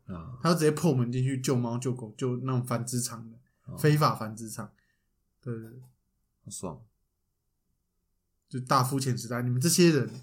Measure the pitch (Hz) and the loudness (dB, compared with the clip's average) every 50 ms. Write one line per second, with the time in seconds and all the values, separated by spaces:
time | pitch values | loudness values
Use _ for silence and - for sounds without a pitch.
0 | _ - 92 85 82 131 123 - - 165 175 156 156 151 147 151 - 170 135 127 | _ -14 -14 -12 -12 -14 -10 -4 0 0 2 4 4 2 2 4 2 2 4 4
1 | 123 120 123 131 127 135 135 127 131 151 135 123 120 117 117 123 127 131 117 - | 2 0 0 0 0 0 0 -2 0 0 0 2 0 0 -2 -4 -2 -4 -4 -4
2 | 117 107 107 - 135 127 123 123 131 131 131 123 123 - 120 117 117 - - 120 | -8 -12 -10 -4 -4 -4 -2 -2 -2 -2 -2 -2 -2 -2 -4 -4 -4 -4 -4 -4
3 | 120 - 117 113 113 113 113 - _ _ _ _ _ - 127 - 151 151 151 151 | -4 -4 -8 -10 -16 -18 -20 -20 _ _ _ _ _ -16 -8 0 2 4 4 4
4 | 151 123 110 - 113 107 110 110 117 110 - - 107 104 _ _ _ _ _ _ | 4 2 2 0 -6 -8 -8 -10 -10 -12 -10 -10 -12 -12 _ _ _ _ _ _
5 | _ _ _ _ _ _ _ _ - 123 117 113 110 113 120 127 127 127 _ _ | _ _ _ _ _ _ _ _ -10 -10 -10 -10 -10 -14 -18 -20 -20 -20 _ _
6 | _ _ _ _ _ _ _ _ - - - - - 87 76 - - _ _ _ | _ _ _ _ _ _ _ _ -18 -16 -14 -12 -10 -10 -12 -12 -16 _ _ _
7 | _ _ _ _ _ _ _ _ _ _ _ _ _ _ _ _ _ _ _ _ | _ _ _ _ _ _ _ _ _ _ _ _ _ _ _ _ _ _ _ _
8 | _ _ _ _ _ _ _ _ _ _ - 127 127 - 147 131 123 127 139 131 | _ _ _ _ _ _ _ _ _ _ -8 -6 0 2 4 4 4 4 0 -2
9 | 131 131 120 123 - 113 120 120 123 123 123 123 139 170 170 185 175 170 156 135 | 0 0 -2 -2 -4 -6 -4 -4 -2 0 0 2 2 4 6 8 8 8 8 6
10 | 117 107 117 - | 2 0 -4 -10